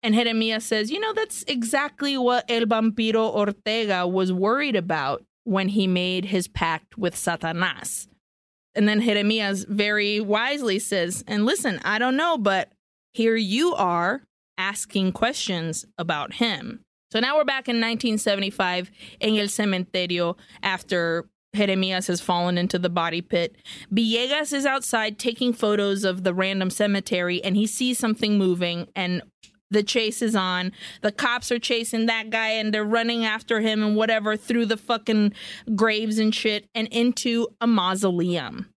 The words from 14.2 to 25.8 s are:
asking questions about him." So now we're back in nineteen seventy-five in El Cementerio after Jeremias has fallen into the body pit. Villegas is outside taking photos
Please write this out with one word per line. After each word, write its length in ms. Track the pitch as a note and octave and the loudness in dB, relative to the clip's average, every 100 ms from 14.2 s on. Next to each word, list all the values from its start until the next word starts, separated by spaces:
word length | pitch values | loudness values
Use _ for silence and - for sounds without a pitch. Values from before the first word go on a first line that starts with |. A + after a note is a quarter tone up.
| _ _ _ - | _ _ _ -6
asking 540 | F#3+ G#3 - G3+ F#3+ | -6 -4 -4 0 0
questions 720 | F#3 A3+ D4 - F3+ E3 D#3+ - - | 2 -2 0 -4 -4 -4 -6 -10 -10
about 360 | F3 D3+ C#3+ | -4 -4 -4
him." 460 | - A#3 F#3 A#2 A2+ _ _ _ | -2 -2 -2 -8 -14 _ _ _
So 80 | A3 | -2
now 180 | B3 D4+ | 0 2
we're 80 | |
back 240 | C#4+ C4+ B3+ | 2 0 -2
in 120 | A#3 | 0
nineteen 380 | A3+ A#3 A#3+ G#3+ | 0 0 0 0
seventy-five 720 | A3 G3+ G3 G3+ F#3 F3+ F3+ - - - | 0 0 -2 0 0 0 -6 -12 -20 -4
in 160 | A3 G#3+ | 0 2
El 100 | G3+ | 0
Cementerio 880 | - G#3 F#3+ F3+ F#3 F3+ F3 E3+ F3 - - | 0 0 0 -2 -2 -2 0 0 -2 -12 -6
after 640 | - F#3 - F#3 E3+ E3 E3 _ _ | -4 -4 -2 -2 0 -2 -4 _ _
Jeremias 540 | G3+ G#3 F#3+ F#3 F#3 G3 | -2 0 2 0 -2 -2
has 120 | F3+ | -4
fallen 380 | - F3 F3 F3 | 0 0 2 0
into 200 | F3+ F3+ | 0 0
the 120 | F3+ | -2
body 320 | F3 E3+ E3 | 0 -2 -2
pit. 340 | F3 F3 E3+ _ - - - | -2 -2 -2 _ -20 -20 -4
Villegas 600 | G3 A3+ A3+ B3+ D4 D4 | 0 2 0 0 -2 -2
is 140 | C#4+ C#4 | 0 0
outside 520 | C4+ B3+ A#3 A3 G#3+ | 0 0 -2 -2 -2
taking 360 | C4 A#3 B3 | -4 -2 -2
photos 500 | A#3 G#3+ G#3 | 0 2 2